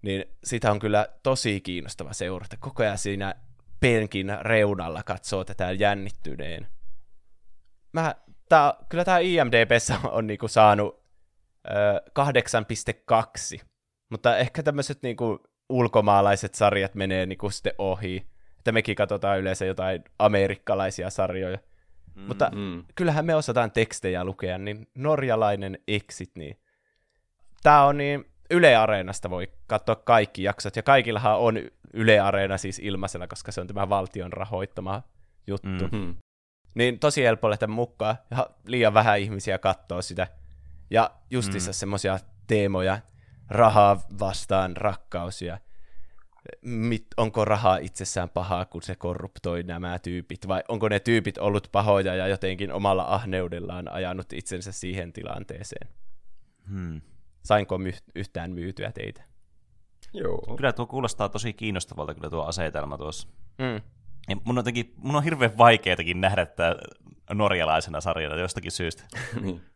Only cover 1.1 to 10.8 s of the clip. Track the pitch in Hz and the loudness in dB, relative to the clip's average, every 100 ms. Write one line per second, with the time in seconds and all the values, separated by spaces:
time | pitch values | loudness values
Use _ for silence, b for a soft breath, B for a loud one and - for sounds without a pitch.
1.1 | - - 131 117 101 - 87 - - - | -4 -2 0 0 -2 -4 -8 -8 -12 -12
2.1 | - 90 92 - 101 - - 110 98 101 | -8 -6 -6 -10 -12 -10 -2 -2 0 -4
3.1 | 98 98 95 - - - - - 113 107 | -2 -4 -8 -14 -20 -16 0 4 4 2
4.1 | 98 95 104 110 113 104 95 85 80 - | -2 -4 -4 2 4 4 2 -4 -6 -6
5.1 | 90 - 98 92 95 90 95 104 101 95 | -8 -4 -4 -4 -4 -2 2 2 2 -4
6.1 | - - 76 73 82 - - - - - | -4 -4 -4 -6 -6 -6 -6 -4 -4 -6
7.1 | - - - - - - - _ 160 160 | -18 -20 -20 -20 -20 -20 -20 _ -4 -4
8.1 | - - - - 160 143 - - 165 175 | -4 -14 -20 4 6 6 2 -6 -2 2
9.1 | 180 185 170 127 117 113 117 - 123 127 | 2 4 2 4 4 6 4 2 -4 -2
10.1 | - 110 104 113 - 107 104 | -4 -4 -6 -2 8 8 8